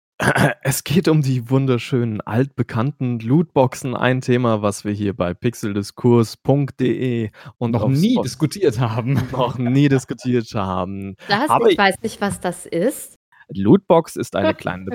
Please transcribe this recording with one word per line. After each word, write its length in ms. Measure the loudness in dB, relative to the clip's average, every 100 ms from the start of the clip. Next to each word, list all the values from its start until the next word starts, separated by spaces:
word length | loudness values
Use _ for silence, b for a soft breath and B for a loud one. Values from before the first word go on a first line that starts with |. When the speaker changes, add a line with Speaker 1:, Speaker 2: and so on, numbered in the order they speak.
| _ -4
Speaker 1:
<clears throat> 440 | 0 2 2 0
Es 200 | -4 -4
geht 240 | 0 0 4
um 140 | 2
die 280 | 2 -2 0
wunderschönen 720 | 0 2 -2 0 -2 -2 -4
altbekannten 960 | -4 -2 -2 -2 -4 -2 -2 -2 -4 -4
Lootboxen. 760 | 0 2 2 2 0 0 -8 -2
Ein 260 | 0 0
Thema, 420 | 2 2 2 2
was 200 | 0 -2
wir 80 | -4
hier 240 | -2 -2 -2
bei 200 | -4 -2
pixeldiskurs 1040 | -4 -4 -4 -4 -6 0 4 4 2 -2
punkt 420 | 0 0 0 -2
de 500 | -2 -2 -2 -2 -4 B -18 B
und 120 | -2
Speaker 2:
Noch 120 | 0
Speaker 1:
auf 80 | 0
Speaker 2:
nie 220 | 2 2
Speaker 1:
Spot- 100 | 0
Speaker 2:
diskutiert 560 | -2 -2 -4 0 0 0
haben. 340 | -2 -2 -2
Speaker 1:
<laughs> 180 | -2 -2
Noch 280 | -2 -2 -2
nie 300 | 0 4 4
diskutiert 680 | 4 -2 -8 -2 -2 -2 -4
haben. 600 | -4 -4 -4 -6 -10 -10 B
Speaker 3:
Das, 220 | -2 2
Speaker 1:
Aber 180 | 2 4
Speaker 3:
ich 80 | 4
weiß 240 | 2 0
nicht, 180 | -6 -6
was 200 | -6 -4
das 260 | -6 -8 -6
ist. 500 | -2 -2 -4 -12 _ _ b b
Speaker 1:
Lootbox 640 | -2 4 6 6 2 2 -6
ist 200 | -6 -2
eine 200 | 0 -2
Speaker 3:
<laughs> 0 |
Speaker 1:
kleine 340 | -6 -8 -8